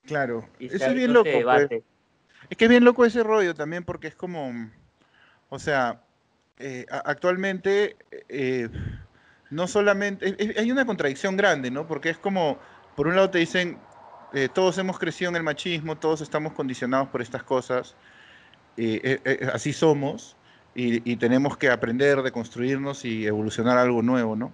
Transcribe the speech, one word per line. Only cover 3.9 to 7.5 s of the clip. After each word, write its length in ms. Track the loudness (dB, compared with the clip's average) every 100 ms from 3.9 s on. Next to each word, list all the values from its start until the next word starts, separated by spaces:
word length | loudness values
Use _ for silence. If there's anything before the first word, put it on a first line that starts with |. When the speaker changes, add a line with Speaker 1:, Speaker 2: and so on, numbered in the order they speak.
| -10 -12
Speaker 1:
es 80 | -12
como, 360 | -10 -8 -8 -8 -12 _ _ _ _ _ _ _ _
o 100 | -8
sea, 420 | -2 0 0 -4 _ _ _ _ _ _
eh, 260 | -12 -12 -8
a-, 140 | -6 -4
actualmente, 880 | -2 0 0 -2